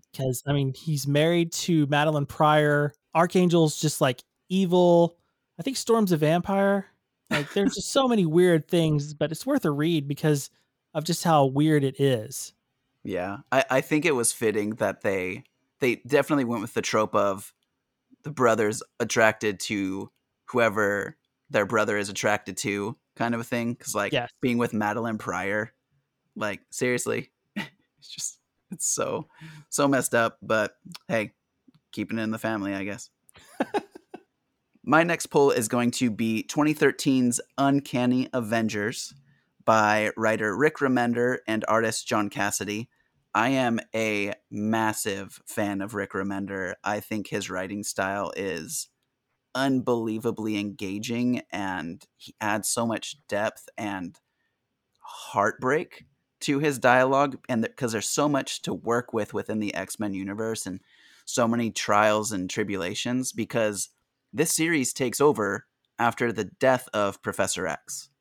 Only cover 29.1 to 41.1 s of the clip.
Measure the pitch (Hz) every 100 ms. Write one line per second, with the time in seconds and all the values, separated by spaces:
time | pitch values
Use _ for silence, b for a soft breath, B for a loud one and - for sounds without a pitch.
29.1 | - 160 B 160 151 B - 143 139 123
30.1 | 120 113 - 110 110 101 - - - -
31.1 | 113 104 _ _ _ _ _ _ - 101
32.1 | 110 110 110 110 110 98 98 98 101 -
33.1 | _ _ - - - - 403 - - _
34.1 | - _ _ _ _ _ _ - 147 165
35.1 | 165 - 156 139 - 110 120 120 - 123
36.1 | 98 113 110 - 151 151 151 143 - 151
37.1 | 131 123 117 - - 139 139 139 127 123
38.1 | 127 127 131 107 113 110 107 104 - -
39.1 | - _ _ _ _ - 110 104 107 107
40.1 | - 110 110 107 92 151 151 139 127 120